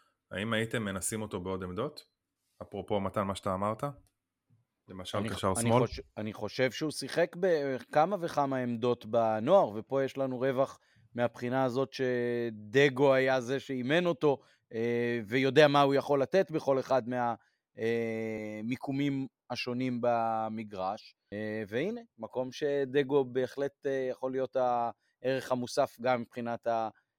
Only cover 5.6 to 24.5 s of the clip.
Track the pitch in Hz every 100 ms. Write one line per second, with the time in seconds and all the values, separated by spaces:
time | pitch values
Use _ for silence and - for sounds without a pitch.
5.6 | 117 120 117 - - - 107 104 104 -
6.6 | 127 - 151 - 135 151 180 175 185 156
7.6 | 139 127 - 147 170 196 170 147 139 131
8.6 | 123 117 123 117 107 117 113 110 123 196
9.6 | 135 107 - 135 135 135 135 127 135 127
10.6 | 135 - _ _ _ 117 120 - 123 131
11.6 | 131 123 131 - 127 123 120 120 117 107
12.6 | 107 127 147 127 139 131 131 131 120 135
13.6 | - 131 123 165 175 165 151 135 _ _
14.6 | _ 113 117 120 120 120 101 131 135 135
15.6 | 147 143 139 139 - 139 127 190 190 156
16.6 | 139 135 127 131 113 123 120 110 _ _
17.6 | _ 113 113 117 113 113 110 107 107 107
18.6 | 113 127 - 135 143 135 131 - - 123
19.6 | 123 123 131 120 120 117 113 110 110 110
20.6 | 107 98 92 110 - _ _ 101 107 110
21.6 | 98 117 185 240 233 - 110 123 127 -
22.6 | 147 143 135 139 135 143 123 127 123 -
23.6 | 139 - 139 135 131 120 131 131 127